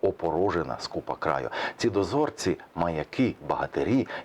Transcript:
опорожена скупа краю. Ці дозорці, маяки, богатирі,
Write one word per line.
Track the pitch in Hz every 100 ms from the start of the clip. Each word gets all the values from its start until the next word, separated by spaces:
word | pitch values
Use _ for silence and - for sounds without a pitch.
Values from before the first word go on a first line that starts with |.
опорожена | 98 - 85 78 98 85 67 58
скупа | - - - 64
краю. | 85 69 60 - - -
Ці | 120
дозорці, | 98 90 135 151 - 95 - - 87
маяки, | 85 78 76 - 120 78 73
богатирі, | 73 71 - 85 131 - -